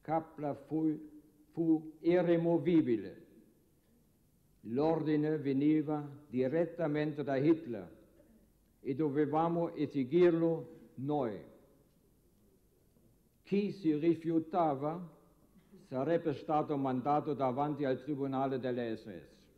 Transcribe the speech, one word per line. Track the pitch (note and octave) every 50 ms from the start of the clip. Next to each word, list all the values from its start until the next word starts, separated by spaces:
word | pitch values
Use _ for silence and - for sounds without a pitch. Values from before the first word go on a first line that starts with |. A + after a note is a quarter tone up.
Kappler | _ - D3+ F#3 A3+ - - - D3 C#3+ C#3 - -
fu, | - D3 D#3+ D#3+ D#3 D3+ - - - - - - - _ _ - _ _
fu | - E3+ D#3+ D#3+ D#3 D#3 - - -
irremovibile. | - E3 E3+ F3+ F3 E3+ E3+ E3 E3 E3+ E3+ E3 C#3 D#3+ F3+ D#3+ C#3+ B2 A#2 G#2 F#2+ F#2+ - - - - - - - - _ _ _ _ _ _ _ _ _ _ _ _ _ _ _ _ _ _ _ _ _ _ - G#2
L'ordine | A2+ B2+ D3 D#3+ E3 D#3+ D3+ D3 D#3 D3+ D3+ D#3 D#3
veniva | D#3 C3 C#3 C3+ C3+ C#3+ D3+ D#3 D#3 D3+ D3 D3+ D3 D3 C#3+ - - -
direttamente | - - B2 B2+ C3 C3 E3 F3 D#3+ - - E3+ D3+ D3 D3 D3+ D3+ C#3+ D3 D3
da | C#3+ C#3
Hitler | C3+ C#3 D#3 E3 D#3 - B2 A#2 G#2 F#2 E2+ - - - - _ - - _ - - _ _ _ _ _ _ _ _
e | - D3 C#3+
dovevamo | B2+ D#3 D3+ C3 C#3+ D3+ C#3 C#3+ D#3 E3 E3+ E3+ E3+ E3+ E3 E3
eseguirlo | - D3+ C3+ - D3 C3 A#2+ C#3 F3 F3+ F3 E3 E3 E3 E3 E3 D#3+ - - - - - - -
noi. | - B2+ C#3 D3 D3 C3 A2+ G2+ F#2 - - - - - _ _ _ _ _ _ _ _ _ _ _ _ _ _ _ _ _ _ _ _ _ _ _ _ _ _ _ _ _ _ _ _ _ _ _ _
Chi | - F#3 G3+ G#3 G3 D#3+
si | - - D#3+ D3+
rifiutava | D3 D3 E3+ E3 D#3 - D#3+ E3+ D#3+ D#3+ - - F#3 E3+ D#3+ C#3+ C3 C#3 D3+ D#3+ F3+ F#3 D#3+ - - - - _ _ _ _ _ - _ _ - - -
sarebbe | - C3 B2+ C3+ D3 E3+ E3 E3+ E3 C#3
stato | - - - D#3 D3+ D3+ - D3+ C#3
mandato | C3+ C3+ B2+ B2+ A#2+ D3 D3 D3 D3 D3+ D3
davanti | A#2+ C3+ C3 B2 C3 C#3+ D3 D3+ C3 D3
al | C3+ C3 C3 -
tribunale | - D3+ C3+ C#3 C#3 C3+ C3 C3+ C3+ C3+ C3
delle | B2 B2+ B2 A#2+ A#2+ A2+ A2+
S | G#2+ -
S. | A2+ F#2+ E2 D2 - - - - - _